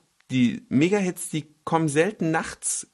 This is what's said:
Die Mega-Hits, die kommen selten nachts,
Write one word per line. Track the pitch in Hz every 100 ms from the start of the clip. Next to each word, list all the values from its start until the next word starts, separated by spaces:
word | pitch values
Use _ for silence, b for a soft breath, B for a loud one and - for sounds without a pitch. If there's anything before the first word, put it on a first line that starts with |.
| _ _ -
Die | 127 120 - -
Mega-Hits, | 127 170 208 180 175 -
die | 156 - _
kommen | - 165 160
selten | 143 185 214 160
nachts, | 160 - - - - -